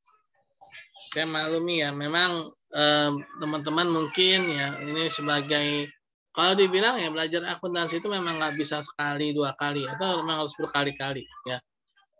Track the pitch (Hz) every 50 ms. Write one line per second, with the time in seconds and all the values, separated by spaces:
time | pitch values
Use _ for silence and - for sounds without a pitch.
0 | _ _ _ _ _ _ _ _ _ _ _ _ - - - - - - _ -
1 | - - - 151 160 160 156 156 156 156 165 165 170 175 175 160 147 143 143 143
2 | 143 147 160 170 180 180 175 165 160 - - _ _ _ - 147 147 147 147 147
3 | 147 147 143 143 - - - - 160 151 151 151 143 156 156 170 175 175 165 160
4 | 156 143 - 180 185 185 190 190 185 170 151 143 139 139 143 139 143 147 151 160
5 | 165 156 151 151 147 151 147 147 143 147 151 147 147 147 147 147 147 147 - _
6 | _ _ _ _ _ _ - 160 170 185 190 202 196 185 185 190 214 240 254 226
7 | 170 160 156 160 160 160 165 170 170 185 175 - - 180 175 170 170 160 165 170
8 | 175 208 202 190 175 170 160 156 156 151 147 151 147 - 156 147 143 - - -
9 | 147 143 143 143 151 151 147 151 147 135 135 - 143 143 143 143 131 131 139 160
10 | 190 190 180 165 160 160 160 156 151 143 - - 156 - - 143 143 143 139 -
11 | 135 139 135 127 - - - - - 127 127 123 - _ _ _ _ _ _ _
12 | _ _ _ _